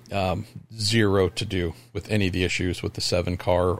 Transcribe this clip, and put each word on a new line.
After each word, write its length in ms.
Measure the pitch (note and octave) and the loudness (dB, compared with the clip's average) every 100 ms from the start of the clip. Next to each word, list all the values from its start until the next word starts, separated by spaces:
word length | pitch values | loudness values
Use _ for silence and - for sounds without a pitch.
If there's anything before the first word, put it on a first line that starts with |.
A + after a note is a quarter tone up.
| - | -8
um, 360 | G2+ F#2+ G#2 G#2 - - A2 | -2 -2 -2 -6 -14 -16 -6
zero 540 | G#2 A#2 G#2 G2 F#2 | 0 4 4 4 2
to 160 | - G#2 | 0 -4
do 300 | F#2+ E2+ - - | -2 -4 -6 -12
with 160 | - - | -10 -2
any 160 | G#2 F#2+ | 0 0
of 60 | |
the 100 | F#2 | 0
issues 380 | F2+ - F#2 E2+ | 0 0 -2 -2
with 120 | E2+ | -6
the 80 | - | -4
seven 360 | - F2+ F2+ F#2 | -2 0 0 -2
car 420 | - F2+ F2+ | 2 2 2